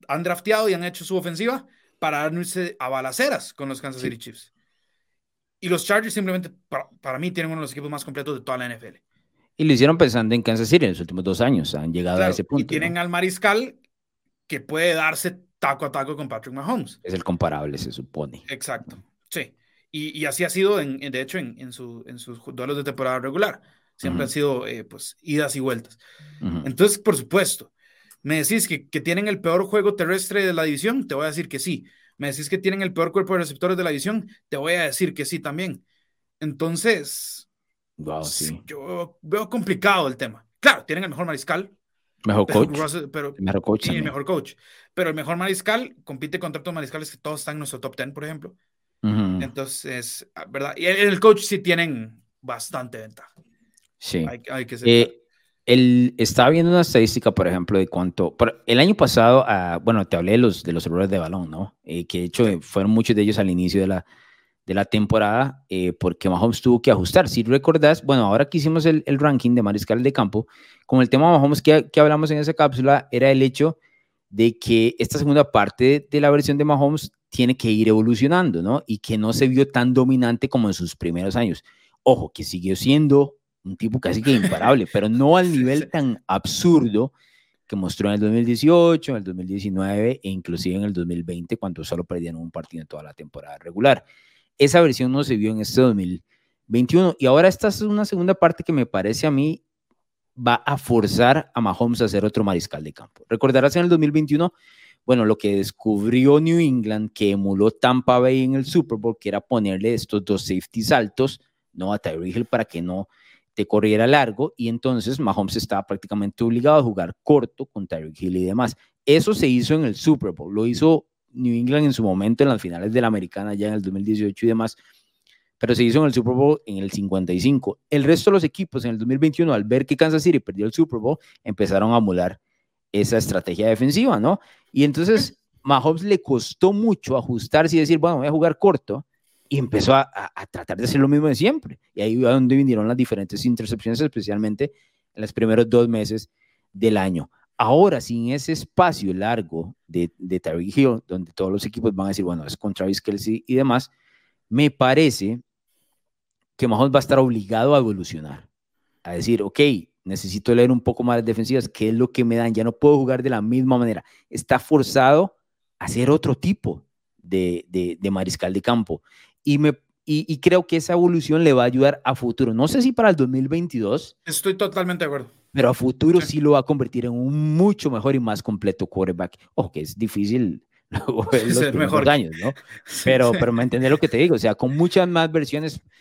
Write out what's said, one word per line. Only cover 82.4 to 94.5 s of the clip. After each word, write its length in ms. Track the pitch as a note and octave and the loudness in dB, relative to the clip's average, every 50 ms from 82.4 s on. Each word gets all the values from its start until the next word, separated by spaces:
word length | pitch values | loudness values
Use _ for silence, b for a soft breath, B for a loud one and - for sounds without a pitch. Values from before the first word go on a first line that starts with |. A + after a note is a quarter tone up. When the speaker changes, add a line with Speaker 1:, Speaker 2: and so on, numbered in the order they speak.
| - | -12
Speaker 2:
siguió 320 | - - F2+ F2 F#2+ F#2+ | -10 -10 -6 -4 -4 -4
siendo 600 | - - B2+ C#3 D3+ D#3 C#3+ C#3 C#3+ C#3+ C#3+ - _ _ _ _ _ - | -2 2 2 2 4 4 4 4 4 4 2 -4 _ _ _ _ _ -14
un 140 | - - - | -14 -12 -6
tipo 220 | A2 A2 A2+ B2+ | -6 -4 -4 -4
casi 220 | - F2 F2 A2 | -4 -2 -4 -2
que 100 | A2 C#3 | 0 2
imparable, 560 | C3+ A2 F#2 F2+ E2 D#2+ F#2+ A#2+ C#3 B2 F#2+ - | 2 2 2 0 -2 0 2 4 4 4 2 0
Speaker 1:
<laughs> 60 | - | -2
Speaker 2:
pero 160 | G#2 G2+ G#2+ | -2 0 0
no 280 | A2+ B2 C#3 D3 E3+ F#3 | 0 2 4 4 4 4
al 140 | F3+ F3+ | 4 2
nivel 320 | D#3+ C3 B2+ B2+ C#3 D3+ - | 0 0 0 0 0 -2 -4
Speaker 1:
Sí. 60 | - | -4
Speaker 2:
tan 320 | - D#3+ C#3 B2+ A2 - _ - | -4 -2 -2 -2 -4 -6 _ -4
absurdo 840 | F#2 G2 - - - - - F3 E3+ D3+ B2+ A2+ G2+ G#2+ B2+ - _ _ _ _ _ _ _ _ _ _ _ - | -4 -4 -4 -4 -6 0 4 6 6 6 4 4 2 0 0 0 _ _ _ _ _ _ _ _ _ _ _ -8
que 80 | G#2 | -6
mostró 340 | G2 F#2 F2+ - - G2+ G#2 | -6 -4 -4 -4 -2 -2 0
en 60 | G#2 | 0
el 40 | G#2 | 0
dos 120 | G#2+ G#2+ | 0 2
mil 140 | A2+ A#2 A#2 | 2 2 2
dieciocho, 640 | A#2 A#2+ A2+ C#3 D#3 E3+ F3 E3+ E3+ E3 D#3+ - - | 0 0 2 4 6 6 6 6 6 4 2 0 -4
en 60 | C3 G#2+ | -6 -6
el 60 | F#2+ | -6
dos 120 | F#2+ F#2 | -8 -10
mil 120 | F#2 F#2 F#2 | -10 -8 -8
diecinueve 720 | G2 G2+ G2 G#2 F#2 F#2+ F#2+ G2 G2+ G#2 A2 A#2+ C3 - - | -8 -6 -6 -4 -4 -2 -2 -2 -2 0 0 -2 -2 -4 -8
e 60 | G2 | -8
inclusive 460 | F#2+ F#2 - - E2+ E2+ F#2+ F2+ F2+ | -8 -8 -8 -8 -8 -6 -4 -4 -4
en 80 | G2 G#2 | -2 -4
el 100 | G#2+ F#2+ | -4 -4
dos 120 | F2+ F2 | -4 -4
mil 180 | F2 E2+ E2+ E2+ | -4 -6 -8 -8
veinte, 340 | F2 F2 F2 E2+ - A#2 - | -8 -10 -12 -8 -10 -10 -8
cuando 260 | - F#2+ E2+ - - | -8 -10 -10 -10 -10
solo 200 | - F2 F2 F2 | -8 -8 -8 -8
perdieron 360 | - F#2 F2 E2+ E2+ E2 E2 | -8 -8 -8 -8 -10 -10 -12
un 120 | E2+ E2 | -14 -14
partido 300 | - E2 D#2+ _ - E2 | -14 -14 -16 _ -16 -18
en 60 | D2+ - | -16 -16
toda 160 | - D2+ D2+ | -18 -18 -18
la 100 | D2+ D2 | -18 -20
temporada 440 | _ D#2 D2 - D2 - D2 D2 - | _ -20 -20 -18 -20 -18 -18 -20 -18
regular. 460 | - E2+ E2+ G2 B2 C#3 B2+ - b b b b b b b b b b | -18 -14 -6 2 4 4 4 4 b b b b b b b b b b